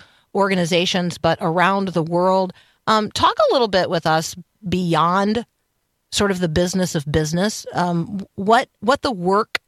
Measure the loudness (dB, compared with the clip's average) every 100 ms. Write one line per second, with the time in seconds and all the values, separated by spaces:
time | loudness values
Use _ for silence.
0 | -14 _ _ -2 0 2 2 2 2 0
1 | -2 -2 -2 0 0 2 2 2 -2 -2
2 | -2 0 2 2 0 -6 _ _ 0 0
3 | 0 0 0 2 2 2 2 0 0 0
4 | 0 0 -2 -10 -18 _ -4 -2 0 2
5 | 2 2 0 -2 -6 _ _ _ _ _
6 | _ -2 0 0 -2 0 0 0 -2 -2
7 | -2 -2 0 0 -2 -4 -6 -4 -2 -2
8 | -4 -8 -10 -6 2 2 0 _ -2 0
9 | -2 -2 0 0 0 -6